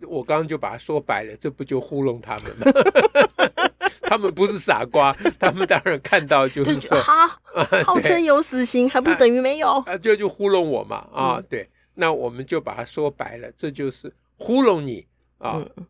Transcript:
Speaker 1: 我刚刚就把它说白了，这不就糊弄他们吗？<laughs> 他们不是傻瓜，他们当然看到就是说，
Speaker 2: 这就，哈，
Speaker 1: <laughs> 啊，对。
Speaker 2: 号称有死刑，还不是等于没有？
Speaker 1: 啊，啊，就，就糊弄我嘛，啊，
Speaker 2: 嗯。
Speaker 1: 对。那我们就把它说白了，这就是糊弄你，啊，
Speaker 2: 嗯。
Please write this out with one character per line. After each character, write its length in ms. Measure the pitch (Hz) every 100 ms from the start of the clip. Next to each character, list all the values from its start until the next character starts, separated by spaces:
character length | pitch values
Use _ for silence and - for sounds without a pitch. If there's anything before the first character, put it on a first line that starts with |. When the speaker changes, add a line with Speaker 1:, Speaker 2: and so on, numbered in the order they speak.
| 165
Speaker 1:
我 160 | 160
刚 140 | 123 156
刚 100 | 160
就 100 | 156
把 120 | 101
它 80 | 117
说 240 | - 151
白 220 | - 104
了， 120 | 110 107
这 120 | 151
不 120 | -
就 180 | 139 135
糊 240 | - 139 135
弄 160 | 120
他 160 | - 107
们 180 | - -
吗？ 120 | 240
<laughs> 1300 | 277 392 523 440 571 440 - - - 359 - 370 -
他 140 | - 220
们 140 | 196
不 140 | 160 196
是 140 | 202
傻 260 | - 117 123
瓜， 260 | 151 139 135 - -
他 120 | 185
们 160 | 175 185
当 140 | 180
然 160 | 190 147
看 240 | - 190 143
到 200 | 143 135
就 160 | 143
是 100 | 143
说， 80 | 277
Speaker 2:
这 60 | -
就， 60 | 147
哈， 280 | - 311 339 -
Speaker 1:
<laughs> 140 | - -
啊， 120 | -
对。 100 | -
Speaker 2:
号 180 | - 359
称 240 | - 339
有 160 | 320 285
死 240 | 320 254
刑， 240 | 247 247 254
还 140 | 254
不 80 | 302
是 60 | -
等 180 | 240
于 80 | 247
没 160 | 254 302
有？ 100 | 302
Speaker 1:
啊， 140 | 277 247
啊， 100 | 185
就， 180 | 220 214
就 140 | 202
糊 220 | - 202
弄 180 | 190 160
我 140 | 120
嘛， 140 | 104 104 -
啊， 280 | 139 135 120
Speaker 2:
嗯。 60 | -
Speaker 1:
对。 180 | 120 95 _ _ -
那 180 | 165
我 160 | 139 123
们 160 | 120 131
就 160 | 165
把 140 | - 120
它 100 | 120
说 240 | - 147
白 280 | - - 117
了， 140 | 113
这 180 | - 151
就 180 | 139 135
是 240 | - - - _ -
糊 240 | - 247
弄 240 | 254 170 139
你， 220 | 104 - _ _ _
啊， 260 | 120 107 - -
Speaker 2:
嗯。 100 | -